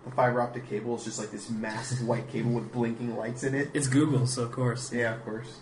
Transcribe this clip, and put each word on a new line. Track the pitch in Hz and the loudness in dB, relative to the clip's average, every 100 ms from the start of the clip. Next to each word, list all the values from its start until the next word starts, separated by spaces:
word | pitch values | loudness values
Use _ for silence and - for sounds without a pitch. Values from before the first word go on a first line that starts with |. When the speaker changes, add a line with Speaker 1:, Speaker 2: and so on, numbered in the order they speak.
Speaker 1:
the | - | -6
fiber | 123 127 120 | 2 4 4
optic | 120 120 - | 0 -2 -4
cable | 104 113 117 | -4 -2 -4
is | 113 | -4
just, | 107 | -6
like, | 107 | -6
this | 104 - | -8 -4
massive | 110 110 110 127 127 | -4 -2 -4 -2 -2
Speaker 2:
<laughs> | 117 | 2
Speaker 1:
white | 120 - | 0 0
cable | 113 117 | -2 2
with | 120 104 | 0 0
blinking | 123 117 117 120 113 | 0 0 0 -4 -2
lights | 113 123 | -4 -2
in | 139 135 | -2 0
it? | 285 | 0
Speaker 2:
It's | 156 131 | 0 4
Google, | 135 156 139 123 | 6 6 4 2
so | - | 0
of | 117 | -2
course. | - 123 117 - | 0 0 0 -2
Speaker 1:
Yeah, | 120 117 | 0 0
of | 117 | 0
course. | - 110 127 - | -6 -8 -8 -14